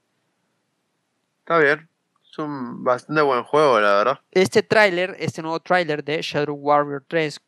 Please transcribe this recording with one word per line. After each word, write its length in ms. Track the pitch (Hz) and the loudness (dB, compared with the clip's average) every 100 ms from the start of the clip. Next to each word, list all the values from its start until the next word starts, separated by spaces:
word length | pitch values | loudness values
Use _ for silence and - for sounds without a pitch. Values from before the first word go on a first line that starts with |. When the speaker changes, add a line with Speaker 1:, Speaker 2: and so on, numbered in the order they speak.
| _ _ _ _ _ _ _ _ _ _ _ _ _ _ | _ _ _ _ _ _ _ _ _ _ _ _ _ _
Speaker 1:
Está 180 | - 170 | -2 2
bien. 320 | 143 156 165 _ _ _ _ | 2 0 -6 _ _ _ _
Es 80 | - | -12
un 460 | 151 139 120 117 | -10 -8 -10 -6
bastante 380 | 123 123 - 151 | -2 -2 -2 0
buen 180 | 147 123 | 2 0
juego, 360 | 113 147 151 113 | 0 2 4 4
la 160 | 104 101 | 4 4
verdad. 240 | 107 139 _ | 2 -2 _
Speaker 2:
Este 320 | 185 190 226 | 0 2 0
tráiler, 540 | - 220 208 175 185 - | 2 4 4 2 -4 -6
este 220 | 156 - | -10 -8
nuevo 180 | 160 165 | -8 -8
tráiler 440 | - 180 165 151 | -2 0 0 -4
de 180 | 139 160 | -6 -6
Shadow 320 | 170 151 147 143 | -4 -4 -4 -4
Warrior 480 | 143 147 147 139 - | 0 2 0 -6 -6
tres 320 | 165 151 - | -4 -4 -6